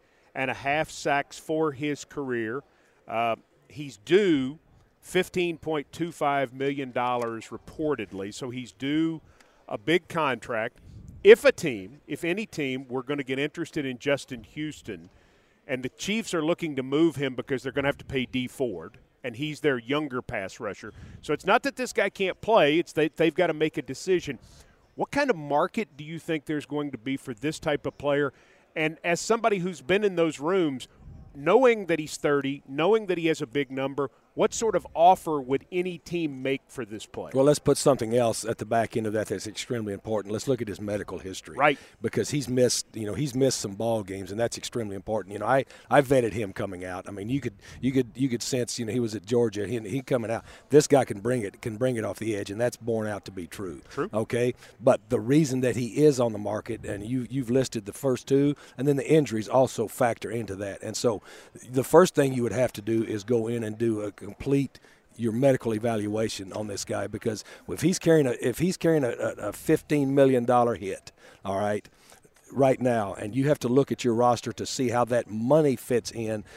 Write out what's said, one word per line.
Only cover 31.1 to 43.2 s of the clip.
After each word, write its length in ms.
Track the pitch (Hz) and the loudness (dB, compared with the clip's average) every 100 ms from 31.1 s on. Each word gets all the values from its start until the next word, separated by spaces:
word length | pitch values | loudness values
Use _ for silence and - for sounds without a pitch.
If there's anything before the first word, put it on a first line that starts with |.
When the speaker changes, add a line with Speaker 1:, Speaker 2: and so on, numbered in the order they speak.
| - - | -20 -18
Speaker 1:
knowing 500 | 143 147 220 262 220 175 | -4 4 6 6 4 0
that 120 | 160 | -2
he's 180 | 156 - | -2 -2
thirty, 460 | 156 143 135 139 - | 2 2 0 -4 -8
knowing 380 | 139 170 226 208 | 0 2 2 2
that 120 | 175 | 0
he 80 | 160 | 0
has 160 | 156 | 0
a 40 | 143 | -2
big 240 | 143 139 | -2 -2
number, 400 | 135 135 139 135 - _ | -2 -4 -2 -4 -6 _
what 200 | - 208 | -2 0
sort 240 | - 226 180 | 0 0 0
of 100 | - | -2
offer 460 | 151 170 185 165 151 | 6 6 6 2 -2
would 240 | 127 135 - | 0 -2 -2
any 240 | 180 185 170 | -4 -4 -6
team 460 | - 170 160 131 | -6 -4 -4 -4
make 180 | 135 135 - | -4 -4 -6
for 160 | - | -12
this 220 | 107 107 - | -10 -10 -12
player? 240 | - 87 | -12 -2
Speaker 2:
Well, 140 | 131 139 | 4 6
let's 120 | 147 | 6
put 200 | - 139 | 4 4
something 360 | 151 127 110 | 4 4 2
else 300 | 120 117 107 | 2 2 0
at 140 | 107 107 | -4 -4
the 80 | 107 | 0
back 280 | 117 107 | 0 2
end 120 | 117 107 | -2 -2
of 80 | |
that 140 | 107 101 | -2 -2
that's 180 | 95 110 | -6 -6
extremely 480 | 92 - 120 107 | -10 -6 -6 -4
important. 360 | 98 - 110 98 | -6 -4 -4 -2
Let's 160 | 107 - | -6 -2
look 140 | 127 | -2
at 80 | 110 | -2
his 100 | 87 | -6
medical 400 | 104 104 87 90 | -4 -4 -6 -10
history. 380 | 90 90 - 82 | -10 -12 -12 2
Speaker 1:
Right. 220 | 147 143 - _ | 2 2 -8 _
Speaker 2:
Because 260 | 113 - 107 | -4 -2 -2
he's 180 | 147 120 | -4 -2
missed, 400 | 127 123 - - | 2 4 2 -6
you 140 | 113 104 | -8 -6
know, 80 | |
he's 200 | 98 | -4